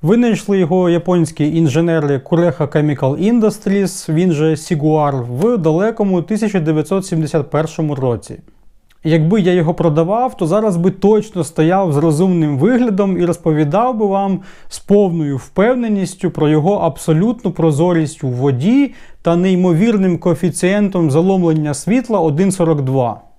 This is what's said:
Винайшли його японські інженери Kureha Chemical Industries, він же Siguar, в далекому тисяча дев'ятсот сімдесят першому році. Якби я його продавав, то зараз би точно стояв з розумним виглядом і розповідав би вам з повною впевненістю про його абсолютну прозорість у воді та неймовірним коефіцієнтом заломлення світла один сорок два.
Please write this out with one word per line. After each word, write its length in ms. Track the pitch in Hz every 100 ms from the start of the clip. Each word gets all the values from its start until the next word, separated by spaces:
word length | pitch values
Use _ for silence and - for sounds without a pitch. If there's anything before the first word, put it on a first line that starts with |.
Винайшли 560 | 151 233 240 208 - 196
його 320 | 170 185 180
японські 640 | 170 170 180 160 - 151 160
інженери 640 | 165 135 170 165 147 139
Kureha 500 | 135 165 170 160 147
Chemical 640 | 156 147 139 131 151 196
Industries, 800 | 240 214 208 - 196 190 - -
він 180 | 156 185
же 180 | 151 156
Siguar, 760 | 156 - 165 151 156 147 135 120 123
в 200 | 208 240
далекому 640 | 160 156 214 220 202 180
тисяча 380 | 165 214 214 190
дев'ятсот 460 | 156 156 151 196 190
сімдесят 440 | 165 156 160 143
першому 440 | 147 156 - 156
році. 420 | 139 131 113 - 107 - _ - - _ _
Якби 360 | 160 165 156 220
я 120 | 175
його 220 | 180 160
продавав, 640 | 170 165 151 165 220 247 -
то 100 | 175
зараз 300 | 196 220 175
би 140 | 180
точно 540 | 190 196 214 208 180
стояв 480 | 151 - 160 185 190
з 40 | 143
розумним 600 | 160 147 190 180 156 139
виглядом 600 | 175 254 247 190 196 180
і 60 |
розповідав 720 | 175 170 170 151 151 180 247 233
би 100 | 208
вам 340 | 196 196 190 - - -
з 100 | -
повною 580 | - 202 202 165 147 135
впевненістю 920 | - - 208 254 233 202 185 - 180
про 180 | - 151
його 260 | 151 156
абсолютну 760 | 202 170 - - 156 208 240 202
прозорість 760 | 175 165 143 175 170 156 -
у 40 | 135
воді 680 | 123 139 127 160 262 277 - - -
та 140 | - 170
неймовірним 840 | 185 185 180 160 220 214 190 170
коефіцієнтом 920 | 180 165 180 - 180 208 202 196 160
заломлення 640 | 135 185 190 170 156 151
світла 460 | 143 - 240 247 214
один 320 | 160 147 190
сорок 300 | 185 165 151
два. 380 | 131 135 120 101 -